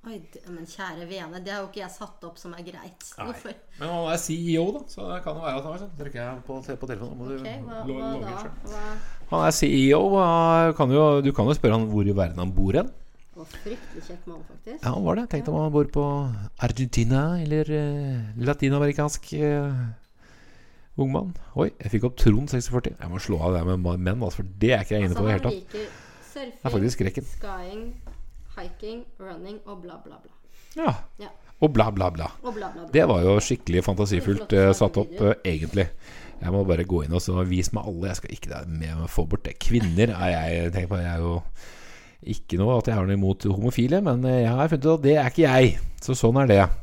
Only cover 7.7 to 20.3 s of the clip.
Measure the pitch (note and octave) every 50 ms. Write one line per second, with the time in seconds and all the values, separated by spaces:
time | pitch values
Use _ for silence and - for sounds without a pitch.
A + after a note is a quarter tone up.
7.7 | - - C3 C3+ C3 C3 C3 C3+ C3+ - - G3 F#3+ - - - - - - -
8.7 | - - - - - - - - - - - - E3 E3 D#3+ D#3+ D#3 - - C#3+
9.7 | - C#3 C3+ C3+ C#3+ D#3 F#3+ G3 G3 G3 F#3 E3+ E3 E3 E3 E3 E3 E3 E3 E3
10.7 | D#3 - D3+ B2+ C3 D3 D#3 D3+ D3 C#3+ C#3 C#3 C3+ - G#2 A#2+ D3+ D3 - A#2+
11.7 | A2 A2+ A2+ G#2+ G#2+ G#2 G2+ G2+ G2+ G2+ F#2 E2+ D#2+ E2+ F2+ F#2+ F#2+ F#2 F#2+ F#2+
12.7 | G2+ D3+ G3+ B3+ - - - - - - - - - F3 D#3+ D#3 - - - G3+
13.7 | A#3 - - - F3 E3+ D#3+ - F3+ F3 - F3+ E3+ D#3+ D#3+ - - - - G#3+
14.7 | B3+ D#4+ - - - F#3+ G3 E3 F3 G#3+ A#3+ A#3 - D3 - D3+ D#3 D#3+ D3+ D#3
15.7 | D3 D3 D3 D3 - D3 C#3+ C#3+ C#3+ C#3+ C#3+ C3 A2+ G#2 G2+ - - - - A#2+
16.7 | - - C3 B2 - A#2+ A#2 A#2 C3 C3+ D3 D#3+ F3 F3 D#3+ D3+ D3+ D#3 D3+ D3+
17.7 | D3+ D3+ D3 D3 D3 C#3+ C#3+ C#3 C3 A#2+ A2+ G#2+ A2 A#2 A#2+ C3 C#3+ - - C3+
18.7 | C#3 C#3+ D3 C#3+ C#3+ - D3 D3 - - - - - D3+ D3+ D3 D3 D3 C#3+ C#3+
19.7 | C3+ B2+ B2 A#2 A2+ - - _ _ _ - -